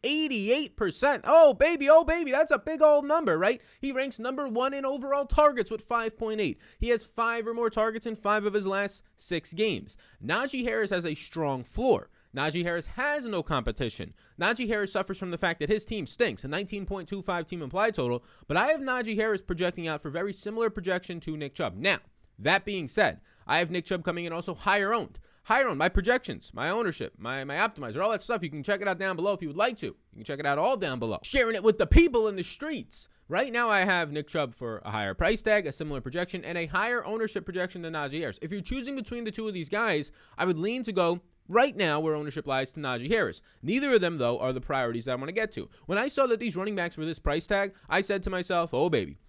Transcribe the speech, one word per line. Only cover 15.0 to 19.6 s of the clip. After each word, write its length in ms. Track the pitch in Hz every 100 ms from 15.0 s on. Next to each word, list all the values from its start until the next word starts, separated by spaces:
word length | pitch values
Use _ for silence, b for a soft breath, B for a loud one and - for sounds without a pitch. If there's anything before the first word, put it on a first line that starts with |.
| 196 190
from 100 | 185
the 80 | 170
fact 220 | 180 165
that 100 | 147
his 160 | 214 -
team 220 | 220 147
stinks, 360 | - 226 135
a 40 | 135
nineteen 400 | 170 196 202 185
point 200 | 196 170
two 140 | 202
five 240 | 185 175 160
team 160 | 175
implied 320 | 143 180 220
total, 300 | 202 123 120 B B B
but 100 | 160
I 100 | 254
have 120 | 311
Najee 360 | 269 254 226 214
Harris 280 | 220 196
projecting 440 | - 170